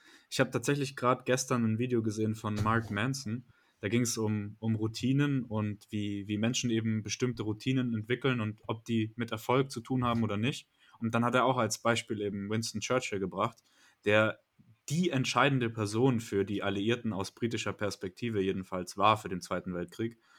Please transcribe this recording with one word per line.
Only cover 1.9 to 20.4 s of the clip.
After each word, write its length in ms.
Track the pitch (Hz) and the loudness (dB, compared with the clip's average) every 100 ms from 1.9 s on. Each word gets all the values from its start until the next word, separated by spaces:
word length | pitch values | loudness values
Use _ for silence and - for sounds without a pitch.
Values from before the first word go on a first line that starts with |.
| 120 | 0
gesehen 320 | 110 104 110 | 0 0 -2
von 220 | 107 107 104 | 0 -4 0
Mark 340 | 107 113 110 | 2 2 0
Manson. 560 | 101 127 135 104 123 - _ _ - | -2 -2 -2 -4 -6 -8 _ _ -8
Da 60 | 104 | 0
ging's 300 | 117 117 113 | 2 2 0
um, 380 | 107 107 104 110 | 0 0 -4 -4
um 160 | 113 | -2
Routinen 680 | 110 110 110 123 139 147 135 | 0 0 -2 0 2 2 0
und 420 | 113 107 107 104 - | -2 -2 -2 -4 -6
wie, 360 | 107 104 101 101 | -4 -2 -4 -2
wie 120 | 104 | 0
Menschen 320 | 113 120 123 | 0 0 0
eben 320 | 113 113 110 | 0 0 -2
bestimmte 400 | 107 - 123 113 | -4 -2 -2 0
Routinen 500 | 107 107 131 131 123 | -4 -2 0 0 0
entwickeln 480 | 110 110 123 135 123 | -2 -2 0 0 0
und 180 | 107 104 - | -2 -6 -8
ob 180 | 113 | -8
die 300 | - 113 110 120 | -2 0 0 -4
mit 160 | 117 | -6
Erfolg 380 | 107 - 131 135 | -4 2 2 2
zu 100 | 120 | -4
tun 240 | 117 127 | -4 0
haben 200 | 123 117 | 2 2
oder 120 | 107 101 | 0 0
nicht. 320 | 120 156 - _ _ - | -2 -4 -12 _ _ -6
Und 160 | 113 | -2
dann 100 | 117 | 2
hat 120 | 120 127 | 4 4
er 100 | 123 | 4
auch 120 | 127 | 2
als 200 | 107 - | 0 0
Beispiel 420 | 117 117 - 107 | 2 0 0 -4
eben 300 | 101 101 98 | -4 -4 -2
Winston 320 | 110 113 110 | -2 -2 -6
Churchill 380 | - 127 - 101 | 0 0 0 -4
gebracht, 440 | 92 92 113 - _ _ _ _ 104 | -4 -2 -2 -4 _ _ _ _ 4
der 340 | 107 110 - _ _ - _ - | 4 4 0 _ _ -20 _ -6
die 220 | 160 180 | 0 0
entscheidende 580 | 135 120 123 139 131 117 | 0 0 4 4 4 0
Person 500 | 113 104 110 135 117 | 0 -2 4 4 4
für 260 | 113 101 98 | 0 0 0
die 180 | 98 | 0
Alliierten 500 | 98 98 107 120 113 | -2 0 0 0 0
aus 160 | 95 95 | -4 -6
britischer 440 | - 117 113 104 | -4 -4 -2 -4
Perspektive 680 | 95 104 - 95 - 120 107 | -2 -4 -4 -10 -6 -4 0
jedenfalls 560 | 95 95 92 92 87 98 | 0 0 -4 -6 -6 2
war 200 | 104 107 | 4 4
für 120 | 92 | 0
den 100 | 92 | -8
Zweiten 360 | - 90 92 87 | -4 -6 -4 -6
Weltkrieg. 420 | 87 - 117 - _ - | -6 -4 -6 -6 _ -20